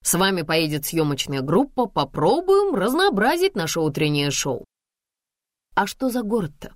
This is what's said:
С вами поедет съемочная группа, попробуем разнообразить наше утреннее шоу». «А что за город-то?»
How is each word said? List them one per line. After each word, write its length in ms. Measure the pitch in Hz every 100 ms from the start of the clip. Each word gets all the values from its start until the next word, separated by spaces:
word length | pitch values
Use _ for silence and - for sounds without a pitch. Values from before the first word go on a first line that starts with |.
С 100 | -
вами 260 | 170 196 190
поедет 440 | 156 165 160 151
съемочная 560 | - 165 151 139 - 139
группа, 440 | 135 175 285 -
попробуем 880 | 240 - 143 - 160 285 370 392 403
разнообразить 800 | 247 202 294 392 202 233 339 381
наше 240 | 214 160 170
утреннее 520 | 156 156 151 147 143
шоу». 340 | 131 143 120 - _ _ _ _ _ _ _ _ _ _
«А 120 | - 196
что 220 | - 262
за 140 | 247
город-то?» 500 | 208 226 165 - -